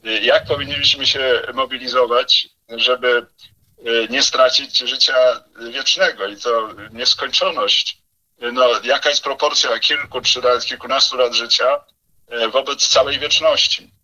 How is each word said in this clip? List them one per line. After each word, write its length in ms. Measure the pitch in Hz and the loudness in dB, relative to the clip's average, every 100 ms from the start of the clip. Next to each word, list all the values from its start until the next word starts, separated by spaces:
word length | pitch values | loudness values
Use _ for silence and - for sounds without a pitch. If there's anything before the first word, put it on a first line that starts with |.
| 110 | -4
y, 140 | 110 | -2
jak 260 | 113 156 - | 4 2 2
powinniśmy 640 | 143 139 143 143 139 135 | -4 -2 0 0 0 0
się 340 | 143 131 117 - | 0 2 0 0
mobilizować, 920 | 123 131 127 127 131 120 120 127 - - _ _ | -4 -4 -4 -2 2 4 2 2 0 0 _ _
żeby, 560 | 113 120 127 123 120 - _ - _ _ _ 117 | -2 0 2 2 0 -2 _ -20 _ _ _ -2
y, 200 | 117 110 | -2 0
nie 140 | 131 | 0
stracić 540 | - - 127 127 131 - | 0 4 4 2 -2 -4
życia 680 | 123 131 - 127 127 117 _ - 117 | -2 -2 0 4 4 2 _ -16 -12
wiecznego 540 | 131 135 165 196 - - | -6 -2 2 0 0 -8
i 100 | 101 | -6
to 320 | 123 117 110 98 107 | -2 -2 -2 -12 -18
nieskończoność. 1040 | 113 127 - 135 - 185 156 - - - - _ _ _ _ | -4 -2 -2 -2 -2 -2 -2 0 0 -2 -10 _ _ _ _
Y, 80 | 120 | -6
no, 180 | 123 123 117 | 2 2 2
jaka 260 | 120 139 147 | 0 0 0
jest 140 | 143 | -2
proporcja 560 | 147 131 147 - 131 113 | -4 -2 -2 0 -2 -2
kilku 420 | - 143 135 127 | -2 -2 -6 -4
czy 200 | 120 127 | -2 0
nawet 240 | 123 120 - | 2 0 -2
kilkunastu 520 | 123 120 131 123 127 | -10 -4 0 0 2
lat 160 | 120 | 0
życia, 460 | 117 113 - 120 143 _ _ _ _ _ 120 | 0 0 0 2 0 _ _ _ _ _ -4
y, 60 | 113 | 0
wobec 380 | 127 131 139 - | 0 -2 -2 2
całej 320 | 139 131 143 | 4 2 0
wieczności? 720 | 147 - 156 139 - - - _ | 0 2 4 2 0 -2 -8 _